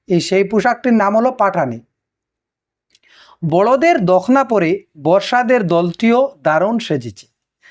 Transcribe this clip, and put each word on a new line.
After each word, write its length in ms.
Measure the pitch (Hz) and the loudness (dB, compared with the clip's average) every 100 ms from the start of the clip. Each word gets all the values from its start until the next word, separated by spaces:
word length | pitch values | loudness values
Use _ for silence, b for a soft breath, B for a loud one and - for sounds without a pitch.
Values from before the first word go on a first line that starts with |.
| - | -4
এই 120 | 175 | -2
সেই 240 | - 190 | 0 -2
পোশাকটির 500 | 196 214 240 240 254 | 0 0 0 -2 0
নাম 180 | 226 202 220 | 0 0 0
হলো 140 | 254 | 0
পাটানি। 460 | 247 202 180 131 117 - _ _ _ _ _ _ _ _ _ _ b b b b b | 0 -2 -2 -4 -8 -16 _ _ _ _ _ _ _ _ _ _ b b b b b
বড়দের 520 | 160 170 220 262 330 330 | -2 0 2 2 2 2
দখনা 380 | 180 185 185 269 | 2 0 2 0
পরে 260 | 254 214 160 202 - 151 | 2 0 0 -4 -8 -6
বর্ষাদের 580 | 143 196 - 247 233 247 175 | 0 0 0 -2 0 0 0
দলটিও 540 | 170 175 - 226 240 277 - | 0 -2 0 0 2 0 -2
দারুণ 340 | 156 156 202 233 | -2 0 0 -2
সেজেছে। 480 | - 143 117 - - _ _ _ b | -4 -6 -6 -16 -20 _ _ _ b